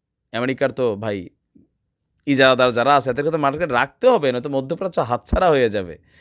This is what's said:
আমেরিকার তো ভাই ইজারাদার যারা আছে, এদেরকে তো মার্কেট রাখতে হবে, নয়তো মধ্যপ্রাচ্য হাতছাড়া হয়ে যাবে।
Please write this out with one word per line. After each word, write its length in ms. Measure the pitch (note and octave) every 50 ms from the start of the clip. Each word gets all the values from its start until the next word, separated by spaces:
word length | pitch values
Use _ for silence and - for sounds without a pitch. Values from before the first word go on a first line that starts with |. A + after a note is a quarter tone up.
| _ _ _ _ _ _ -
আমেরিকার 360 | A2+ B2 B2+ C3 B2 C#3 C3
তো 260 | A2+ - B2+ A#2 G#2
ভাই 340 | G2 A2+ A2 G#2 G2 F2 - - _ _ _ _ _ _ _ _ _ _ _ _ _ _ _ _ _ _
ইজারাদার 460 | C#3+ C#3 C3 C3+ C3 C3 B2 B2+ B2+
যারা 240 | A#2 A#2+ A#2+ C#3 C#3+
আছে, 140 | C#3 B2 C3
এদেরকে 220 | B2+ C#3 C#3+ D#3+
তো 60 | D#3+ D#3+
মার্কেট 340 | D3 C#3 C#3 D#3 F3 D3+
রাখতে 360 | B2 A#2+ C#3 - _ _ - B3+
হবে, 240 | B3 G3 C#3+ C3
নয়তো 180 | B2 B2 B2+ D3
মধ্যপ্রাচ্য 500 | C#3 C3+ C3 C3+ E3 D#3+ F#3+ F#3 E3 F#3+
হাতছাড়া 500 | C#3+ A2+ A#2+ B2 - - - - F#3 F3
হয়ে 200 | D3+ C3+ B2 A2+
যাবে। 280 | G2+ G2+ F#2 E2+ D#2 - _ _ _ _